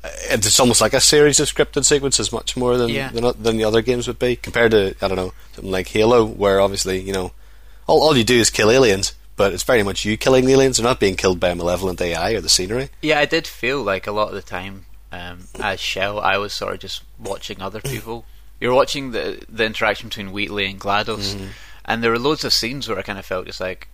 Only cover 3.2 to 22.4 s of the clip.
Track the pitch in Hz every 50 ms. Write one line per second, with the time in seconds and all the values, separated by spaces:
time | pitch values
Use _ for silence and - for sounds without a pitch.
3.2 | 117 123 123 110 110 117 113 110 110 107 107 113 110 123 123 123 113 120 117 -
4.2 | 123 123 120 - - - - 120 117 113 113 107 98 95 87 - 98 95 95 92
5.2 | 92 92 - - - - - - - 98 95 92 90 - - 110 107 117 123 120
6.2 | 110 107 110 98 101 101 98 98 98 98 98 95 - 95 92 92 95 95 98 95
7.2 | 92 90 - - - - - - - - - - - - 156 147 135 156 151 127
8.2 | 110 104 123 120 107 - - - 110 107 120 135 131 113 98 95 98 - - -
9.2 | - - - - 101 98 87 92 - - 131 113 101 98 92 - - 104 107 107
10.2 | - 139 131 131 127 131 135 135 135 135 123 - 113 120 131 - 110 98 92 -
11.2 | - 95 92 85 92 87 87 87 85 87 90 85 95 92 90 82 90 87 82 80
12.2 | 87 104 117 101 85 - - - 90 92 110 127 135 139 - - - 151 151 147
13.2 | 147 143 160 165 165 - - - - 120 135 143 110 101 95 92 - 107 104 107
14.2 | 107 - 98 98 - - 98 90 92 98 95 95 - - - - - - - 90
15.2 | 87 90 87 90 90 - - - 110 104 95 92 - - - 98 95 101 104 104
16.2 | - 95 95 98 104 101 - - 101 95 95 95 - 92 - - - - - -
17.2 | 113 - 120 120 - - 107 95 95 98 101 107 - 135 127 107 98 113 117 117
18.2 | - - - - - - - - - 120 127 131 - - - 147 135 131 113 98
19.2 | 73 95 - - - - 113 110 113 110 107 - 117 107 101 - - 110 - 110
20.2 | 101 98 92 104 104 - 101 104 98 95 98 95 98 101 98 104 107 110 110 104
21.2 | 101 98 101 101 95 98 107 - - - - - - - 110 113 117 117 113 120
22.2 | 123 143 156 156